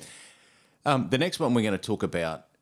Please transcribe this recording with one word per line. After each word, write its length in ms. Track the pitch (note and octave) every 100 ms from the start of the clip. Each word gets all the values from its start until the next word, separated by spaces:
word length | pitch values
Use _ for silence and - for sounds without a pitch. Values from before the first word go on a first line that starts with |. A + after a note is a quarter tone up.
| - - - - _ _ _ _
Um, 240 | - C3+ F2+
the 80 | C3
next 200 | F3+ -
one 140 | C#3+
we're 80 | A#2+
gonna 140 | G#2+ F#2+
talk 240 | - G#2
about 440 | F#2+ E2+ E2 D#2+ - _